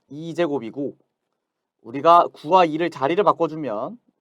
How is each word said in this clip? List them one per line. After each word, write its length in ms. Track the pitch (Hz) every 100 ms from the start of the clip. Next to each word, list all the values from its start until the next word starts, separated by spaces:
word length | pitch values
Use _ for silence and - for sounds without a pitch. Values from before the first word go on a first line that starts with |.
| _
이 260 | 147 165
제곱이고 600 | 156 165 143 110 127 131 - _ _ _ _ _ _ _ _
우리가 460 | 117 139 156 175 -
구와 320 | - 151 185
이를 260 | 170 156 170
자리를 320 | - 135 175
바꿔주면 760 | 165 139 165 160 135 107 147 240 _ _